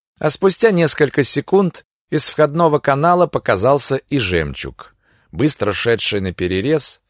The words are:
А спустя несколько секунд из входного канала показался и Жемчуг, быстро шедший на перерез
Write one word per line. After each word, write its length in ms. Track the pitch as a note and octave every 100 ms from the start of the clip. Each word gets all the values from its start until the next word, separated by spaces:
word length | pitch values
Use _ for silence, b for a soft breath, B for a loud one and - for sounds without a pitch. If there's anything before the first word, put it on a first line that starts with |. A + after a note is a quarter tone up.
| _ -
А 120 | D3+
спустя 400 | - G3 F#3 A3+
несколько 520 | F3+ D#3 - C#3 -
секунд 640 | C3 D3 - G3 F#3 - _ _ -
из 180 | D#3 -
входного 500 | - D3+ D#3 E3 D3
канала 480 | - C#3 E3 F3+ E3+
показался 720 | C3 - G2+ A#2 C#3+ - C3+
и 220 | - C#3+
Жемчуг, 760 | G2 F2 D2+ C2+ C#2 - - _ _ _ _
быстро 420 | D#2 D3 - G#2
шедший 480 | F#2+ A#2+ A2+ - G#2
на 120 | F#2+
перерез 680 | E2+ F2+ F#2 B2 D#3 - - _